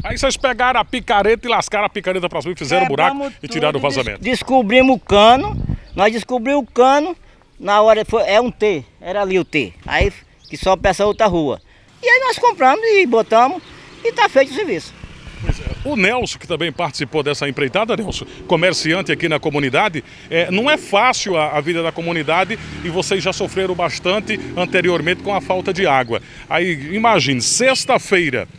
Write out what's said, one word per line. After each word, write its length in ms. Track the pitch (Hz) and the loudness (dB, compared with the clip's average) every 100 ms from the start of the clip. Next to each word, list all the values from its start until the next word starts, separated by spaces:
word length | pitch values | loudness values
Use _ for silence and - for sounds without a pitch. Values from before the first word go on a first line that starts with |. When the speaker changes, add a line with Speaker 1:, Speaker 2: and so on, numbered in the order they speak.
Speaker 1:
Aí 140 | 185 208 | -8 -2
vocês 180 | 269 - | -2 0
pegaram 420 | 269 226 247 247 | -2 0 2 2
a 60 | |
picareta 640 | 202 254 - 208 202 220 240 | 0 -4 0 2 4 2 0
e 20 | |
lascaram 360 | 214 - 208 202 | -2 0 -2 -4
a 20 | |
picareta 400 | 214 180 185 175 | -4 -4 -2 -4
pra 140 | 165 | -4
cima 100 | 143 | -8
e 60 | 180 | -8
fizeram 280 | 143 - 262 | -2 0 0
buraco 260 | 139 170 | 2 2
Speaker 2:
Quebramos 260 | 277 277 - | 2 -6 -10
Speaker 1:
e 60 | 143 | -8
tiraram 300 | 160 151 143 | -2 0 0
o 20 | |
Speaker 2:
tudo, 80 | 139 | 0
des-, 80 | 139 | -2
Speaker 1:
vazamento. 260 | 117 98 | -4 -4
Speaker 2:
descobrimos 760 | 214 254 - 262 208 247 262 247 | -4 -4 2 2 4 4 4 2
o 20 | |
cano, 580 | - 202 214 254 403 - - - - | 2 6 8 6 2 -4 -6 -6 -8
nós 180 | - 208 | 0 2
descobrimos 500 | 226 - 254 226 285 | 0 -4 -4 0 -2
o 40 | 240 | 0
cano, 500 | - 254 277 320 339 - _ _ - | 2 4 4 0 -6 -14 _ _ -10
na 220 | 185 208 | 0 4
hora 240 | 214 220 | 6 4
foi, 200 | 214 226 | 2 0
é 140 | 180 202 | 2 2
um 120 | 247 | 2
T, 340 | - 214 170 123 _ | 0 0 0 -6 _
era 220 | - 196 | -8 -4
ali 160 | 196 185 | 0 0
o 80 | 160 | 0
T, 260 | 156 107 - - | -2 -4 -8 -4
aí 260 | 147 196 - - _ - | 0 0 -2 -14 _ -18
que 120 | 151 | -4
sobe 240 | 185 190 | 0 2
pra 80 | 202 | 2
essa 160 | 175 202 | 2 0
outra 200 | 202 220 | 2 2
rua. 320 | 170 147 113 - _ _ _ | 2 0 -4 -10 _ _ _
E 40 | 466 | 2
aí 140 | 508 | 2
nós 180 | 523 453 | 2 0
compramos 460 | 480 339 262 415 | 0 4 4 4
e 220 | 453 403 359 | 4 4 4
botamos 560 | 226 214 226 254 359 - - - - | 2 2 4 4 0 -10 -20 -20 -8
e 80 | 466 | -4
tá 160 | 466 427 | 0 2
feito 220 | 269 269 | 4 2
o 40 | |
serviço. 380 | 269 392 175 - - - - - - | 0 -4 -4 -8 -16 -20 -18 -18 -8
Speaker 1:
Pois 180 | - - | -4 -4
é. 160 | - - | -6 -8
O 120 | 262 285 | -6 -2
Nelson, 420 | 185 247 214 - | 0 0 -4 -8
que 80 | - | -8
também 260 | 160 170 | -4 -4
participou 500 | - 165 - 139 156 | -4 -6 -6 -4 -2
dessa 260 | 143 143 143 | -2 -2 -4
empreitada, 480 | 135 139 180 220 214 | -2 -2 0 -2 -2
Nelson, 300 | 208 - - - - | -6 -8 -12 -14 -2
comerciante 640 | 165 180 165 156 170 185 | 2 2 2 -2 -2 -2
aqui 160 | 151 165 | -4 -2
na 100 | 151 | -2
comunidade, 640 | 160 147 139 139 208 156 - - - | -2 -2 0 2 0 -2 -10 -16 -4
é, 200 | 165 175 | -2 0
não 200 | 185 254 | 0 0
é 60 | 302 | 0
fácil 600 | - 196 247 254 208 170 | 0 2 2 0 -2 0
a, 200 | 151 151 | 0 -2
a 40 | |
vida 220 | 147 170 | -2 -2
da 100 | 165 | -4
comunidade 640 | 156 170 170 147 165 185 220 - - | -4 -4 -4 0 0 0 -4 -10 -10
e 60 | 175 | -6
vocês 340 | 170 - 196 | -4 -2 -2
já 100 | 180 | -2
sofreram 420 | 180 180 185 190 | -4 -4 -4 -4
bastante 640 | 175 175 - 180 202 214 208 - 170 | -2 -4 -4 -4 -2 -4 -6 -6 -6
anteriormente 680 | 180 190 175 170 151 180 | -2 0 0 0 -2 -4
com 120 | - | -4
a 60 | 196 | -4
falta 320 | - 185 180 | -2 -2 -2
de 140 | 175 185 | -2 2
água. 340 | 135 120 113 - - - | 2 0 -4 -8 -18 -6
Aí, 460 | 165 180 156 147 | -2 -2 -4 -6
imagine, 460 | 196 233 208 131 131 | 0 2 2 2 0
sexta-feira, 1080 | 113 - 254 254 - 233 - 190 160 123 90 | -2 0 0 0 0 -2 0 0 0 -2 -6